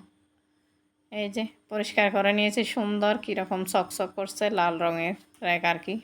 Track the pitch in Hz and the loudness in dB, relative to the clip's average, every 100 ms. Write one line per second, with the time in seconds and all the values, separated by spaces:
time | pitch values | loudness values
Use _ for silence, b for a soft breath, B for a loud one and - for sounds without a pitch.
0 | - _ _ _ _ _ _ _ _ _ | -12 _ _ _ _ _ _ _ _ _
1 | - 214 208 208 220 _ - 214 208 - | -12 -6 -4 -4 -6 _ -8 -4 0 2
2 | 202 196 196 208 208 208 208 - 208 208 | 4 4 4 4 2 0 -2 -2 -2 2
3 | 208 214 - 196 185 185 185 196 185 - | 2 2 -2 -4 -2 -2 0 0 0 -2
4 | 185 - 196 - 208 208 175 165 170 165 | -4 -4 -8 -2 0 2 2 2 0 0
5 | 170 190 - - 180 175 175 170 - 220 | -2 -6 -12 -6 -2 0 2 0 -4 -8